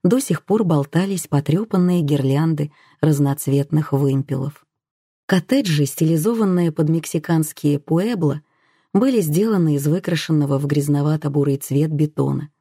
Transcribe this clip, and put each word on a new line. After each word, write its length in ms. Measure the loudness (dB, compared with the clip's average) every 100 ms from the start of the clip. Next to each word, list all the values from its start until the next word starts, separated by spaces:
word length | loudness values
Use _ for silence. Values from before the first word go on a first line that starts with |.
до 160 | 4 2
сих 240 | 0 -4
пор 200 | 0 0
болтались 600 | 2 0 0 -2 -2 -4 -2
потрепанные 760 | -2 0 -2 0 0 2 2
гирлянды 680 | 0 0 2 0 0 -2 -4 _ _ _
разноцветных 920 | 0 2 0 0 -2 -2 0 -2 0
вымпелов. 720 | 0 0 0 -2 -4 -6 -10 _ _ _ _ _ _ -2
Коттеджи, 580 | -2 0 0 2 0
стилизованные 880 | -2 0 0 2 0 0 0 2 0
под 160 | 0 0
мексиканские 920 | 0 -2 -8 0 0 0 -2 -2 -2
пуэбло, 640 | -2 -2 0 -2 -2 -2 _ _ _ _ _
были 260 | 0 2 2
сделаны 540 | 0 0 2 2 2
из 120 | 2 0
выкрашенного 720 | -2 -2 -4 0 0 0 -2
в 80 | 0
грязновато-бурый 880 | -2 0 0 0 0 -2 0 0 -2
цвет 340 | -2 -2 0
бетона. 600 | 0 -2 0 -2 -2 -6 _